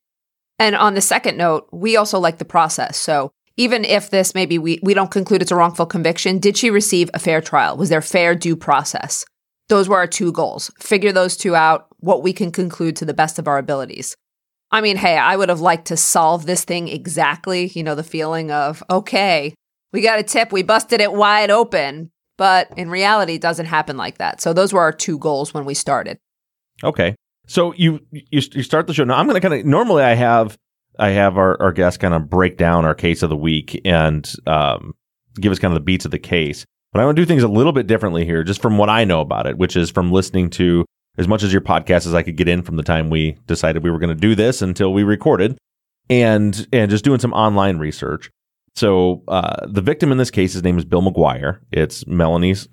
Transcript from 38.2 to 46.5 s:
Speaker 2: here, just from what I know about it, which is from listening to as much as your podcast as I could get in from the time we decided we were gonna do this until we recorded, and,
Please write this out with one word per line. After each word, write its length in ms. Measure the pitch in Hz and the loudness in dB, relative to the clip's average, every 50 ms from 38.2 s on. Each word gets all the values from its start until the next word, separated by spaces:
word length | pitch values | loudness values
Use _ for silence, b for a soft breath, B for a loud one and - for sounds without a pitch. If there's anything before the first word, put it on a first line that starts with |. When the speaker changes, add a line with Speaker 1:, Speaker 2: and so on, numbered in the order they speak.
| 85 | -2
Speaker 2:
here, 200 | 82 85 82 82 | -2 -2 -2 -2
just 180 | 85 98 - | -2 -4 -2
from 160 | - 120 107 104 | -2 0 2 2
what 120 | 104 104 | 4 4
I 140 | 107 113 117 | 4 2 2
know 180 | 98 87 80 | 2 2 0
about 260 | 76 64 62 53 57 67 | 0 -2 -4 -4 -4 -4
it, 100 | 62 71 | -2 -2
which 180 | 90 90 - | -2 0 0
is 140 | 92 85 80 | 0 -2 -2
from 220 | - - 90 87 | 0 -2 0 2
listening 400 | 90 95 95 - - 95 90 85 | 2 2 0 0 0 -2 -2 -2
to 340 | - - 92 87 87 85 85 - _ _ _ _ _ - | 0 0 2 2 2 2 0 -2 _ _ _ _ _ -4
as 100 | 90 87 | -2 0
much 140 | 110 104 | 0 0
as 100 | 104 98 | 2 2
your 100 | 92 95 | 2 0
podcast 440 | 92 - 92 82 80 - 90 87 85 | 2 0 0 0 0 2 2 2 2
as 80 | 87 82 | 0 0
I 80 | 85 | 0
could 160 | 82 - 82 76 | -2 -2 -2 -2
get 100 | 85 85 | 0 0
in 140 | 87 87 | 0 0
from 140 | 87 - 82 | -2 -4 -6
the 80 | 80 76 | -4 -2
time 260 | 76 85 80 80 78 | -2 -2 -2 0 -2
we 300 | 80 80 78 78 76 - _ - | -2 -2 -2 -2 -4 -6 _ -6
decided 360 | 85 80 - 80 80 80 78 | -4 -2 0 -2 -2 0 -2
we 60 | 85 | -2
were 80 | 82 80 | -2 -2
gonna 160 | 82 85 80 | -2 -4 -2
do 220 | 78 85 107 113 | 0 2 2 2
this 260 | 98 107 120 131 - | 2 2 0 0 -2
until 320 | 101 92 90 - 104 95 95 | -4 -4 -2 -2 0 0 2
we 80 | 101 | 2
recorded, 560 | 104 101 104 104 - 156 135 90 92 113 135 - _ _ _ _ _ _ _ _ _ - | 2 2 0 0 2 2 2 2 2 0 -2 -6 _ _ _ _ _ _ _ _ _ 0
and, 600 | 127 123 120 113 110 104 104 104 | 2 2 4 4 4 2 2 0